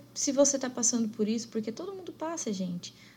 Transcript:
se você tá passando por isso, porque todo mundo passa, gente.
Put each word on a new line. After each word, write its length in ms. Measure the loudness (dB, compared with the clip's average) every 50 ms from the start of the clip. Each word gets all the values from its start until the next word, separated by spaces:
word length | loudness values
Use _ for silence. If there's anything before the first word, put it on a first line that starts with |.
| -12 -12 -6
se 180 | -2 -2 2
você 260 | 6 6 6 6 6 2
tá 120 | -2 -2
passando 400 | -2 2 2 2 4 2 0 0
por 180 | 0 0 0 2
isso, 200 | 2 -2 -2 -4
porque 220 | -4 -4 -4 -4
todo 240 | -6 -6 -8 -8 -8
mundo 180 | -10 -10 -12
passa, 380 | -8 -6 -6 -4 -4 -4 -4 -4
gente. 440 | -2 -2 -2 -2 -4 -6 -8 -10 -14 -18 -20 -20 -20